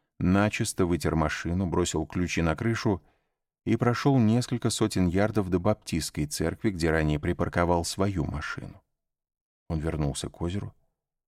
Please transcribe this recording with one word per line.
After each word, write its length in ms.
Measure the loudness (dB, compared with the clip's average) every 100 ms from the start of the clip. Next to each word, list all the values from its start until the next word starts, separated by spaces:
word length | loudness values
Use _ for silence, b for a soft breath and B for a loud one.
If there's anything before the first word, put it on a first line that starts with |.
| b b
начисто 720 | 2 4 4 0 -2 0 2
вытер 260 | 2 2
машину, 540 | 2 0 -2 -4 -2 0
бросил 400 | 0 0 -2 -2
ключи 340 | -2 -2 0
на 140 | 0 0
крышу 480 | -2 0 0 -2 _ _ _ _ _ _ -2
и 100 | 2
прошел 420 | 2 2 4 4
несколько 540 | 4 2 0 -2 -2
сотен 340 | 0 0 2 2
ярдов 440 | 2 2 0 0
до 80 | 0
баптистской 680 | 0 -2 -2 -4 -4 -4 -4
церкви, 460 | -2 -4 -2 -4
где 180 | 0 0
ранее 300 | 2 2 0
припарковал 680 | -2 -2 -2 0 2 2 0
свою 400 | -2 -2 -2 -4
машину. 560 | -4 -8 -10 -12 -16 _ _ _ _ _ _ _ _ -6
Он 100 | -4
вернулся 480 | -2 -2 -2 -2 -8
к 140 | -6
озеру, 320 | -6 -6 -8 -14 _ _ _ _